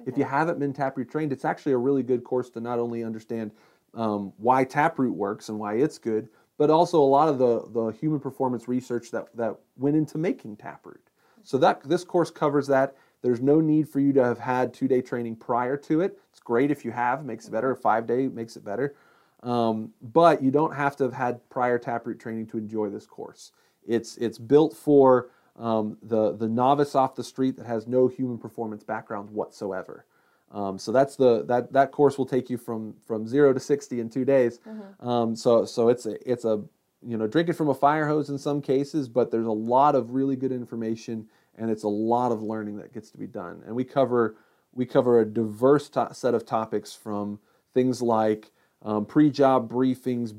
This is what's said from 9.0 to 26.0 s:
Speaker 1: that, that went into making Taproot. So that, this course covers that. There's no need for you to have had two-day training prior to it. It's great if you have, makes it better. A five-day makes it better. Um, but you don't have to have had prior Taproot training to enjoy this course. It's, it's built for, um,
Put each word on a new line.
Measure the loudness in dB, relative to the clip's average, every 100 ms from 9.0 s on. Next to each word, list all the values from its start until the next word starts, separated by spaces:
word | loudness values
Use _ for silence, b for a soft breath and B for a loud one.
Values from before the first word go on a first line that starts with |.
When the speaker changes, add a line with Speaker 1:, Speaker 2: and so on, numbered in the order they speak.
| -6
Speaker 1:
that, | -8 -8 -6
that | -6 -6 _ -6
went | -2 0
into | -2 -4
making | -4 -6 -10 -16
Taproot. | -16 -18 -20 -20 _ _ b b
So | -4 2
that, | 2 2
this | -2 -4
course | 0 -2 -2
covers | 0 0 0 2
that. | 2 2 -4 b b
There's | -2 0
no | 4 4
need | 4 2 2
for | 0
you | 2
to | 4
have | 4 0
had | -2 -2 -2
two-day | -2 0 0
training | 0 -6 -6 -10
prior | -4 -2 -2 -4
to | -2 -2
it. | -2 -6 b
It's | _
great | -2 2 2
if | 0
you | -4
have, | -4 -2 -2
makes | -6 -12 -6
it |
better. | -4 -2
A | -2
five-day | 0 0 0 -2 -2
makes | -4 -12 -12
it |
better. | -10 -4 -6 -6 b b b b
Um, | -6 -2 0 -2 -6 -14
but | -2 4 4 4
you | 2
don't | 0 -2
have | -2 -4 -2
to |
have | -6
had | -4 -6 -6 _
prior | -4 0 -2
Taproot | -2 -8 -8 -10
training | -10 -10 -8
to | -8
enjoy | -8 -4 -4
this | -6 -14
course. | -18 -18 -18 -20 _ _ _ -4
It's, | -4 -4 -8
it's | -8 -6
built | 4 4 4 0
for, | 4 6 8 6 2 b b -10
um, | -2 -2 -2 -6